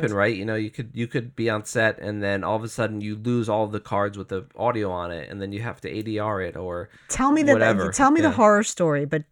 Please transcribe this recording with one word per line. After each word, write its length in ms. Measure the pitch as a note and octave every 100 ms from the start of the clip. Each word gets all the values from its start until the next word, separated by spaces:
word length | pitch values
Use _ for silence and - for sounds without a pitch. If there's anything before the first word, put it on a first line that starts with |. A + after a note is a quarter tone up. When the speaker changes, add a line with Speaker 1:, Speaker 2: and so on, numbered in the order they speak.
Speaker 1:
happen, 100 | C3+
right? 220 | G2+ G#2 G2+
You 100 | G#2
know, 80 | A2
you 140 | G#2+
could, 220 | - A2+
you 140 | A#2 A#2
could 280 | C#3+ A#2 -
be 140 | A2+
on 160 | G#2+ G#2
set 320 | A#2+ A2 -
and 220 | G2 G#2
then 220 | G2+ G2
all 120 | F2 G#2+
of 80 |
a 40 | A2+
sudden 340 | - A2 G#2+
you 140 | G#2 G#2+
lose 340 | A2+ A#2+ A2
all 160 | G#2+ G#2+
the 140 | G#2+
cards 400 | - G2+ G#2 G2+
with 80 | F#2+
the 180 | F#2+ - -
audio 360 | A2+ A#2 G2+
on 200 | F2+ F2
it, 160 | E2+ C#2+
and 120 | G2
then 100 | G2
you 100 | G2+
have 200 | A#2 -
to 80 | -
A 120 | G#2
D 160 | A2 G#2+
R 220 | G#2+ G2
it, 140 | F2+ E2
or 340 | F2+ F2 F2+ - -
Speaker 2:
Tell 220 | - C4+
me 100 | D4+
the, 100 | C#4+
Speaker 1:
whatever. 380 | A3+ A3+ G#3 F#3
Speaker 2:
tell 200 | F#3+ C#4
me 100 | D#4+
the 60 | D#4
Speaker 1:
Yeah. 60 |
Speaker 2:
horror 300 | A#3+ G#3+ G#3
story, 420 | A3 - E3+ C#3+ D3
but, 180 | D#3 D3+